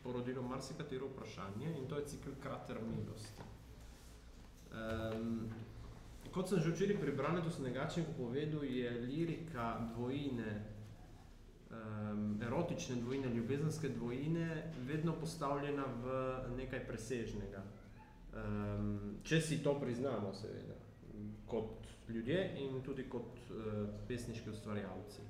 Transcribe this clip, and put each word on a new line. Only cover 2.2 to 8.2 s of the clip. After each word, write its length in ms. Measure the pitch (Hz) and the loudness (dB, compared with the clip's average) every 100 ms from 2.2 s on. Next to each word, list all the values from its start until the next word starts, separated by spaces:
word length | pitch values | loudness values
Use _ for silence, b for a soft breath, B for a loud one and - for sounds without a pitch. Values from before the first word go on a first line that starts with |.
| - 127 | -6 -6
Krater 340 | 131 123 - 113 | -4 -4 -4 -2
milosti. 600 | 113 110 101 110 - - - - - - B B B B B - - - - | 0 0 -2 -4 -8 -8 -10 -10 -12 -12 B B B B B -14 -14 -14 -10
Em, 800 | - 110 113 113 110 117 113 110 - - - - - - - - | -6 -2 0 2 2 2 0 0 -4 -8 -8 -10 -10 -10 -10 -4
kot 180 | 180 185 | 0 4
sem 100 | 190 | 6
že 120 | 156 | 6
včeraj 280 | - 196 180 | 6 6 6
pri 120 | 139 | 4
Branetu 400 | 131 143 175 165 | 4 4 4 2
Snegačniku 600 | - 131 127 160 170 156 | 2 0 2 2 2 2
povedal, 460 | 131 | 0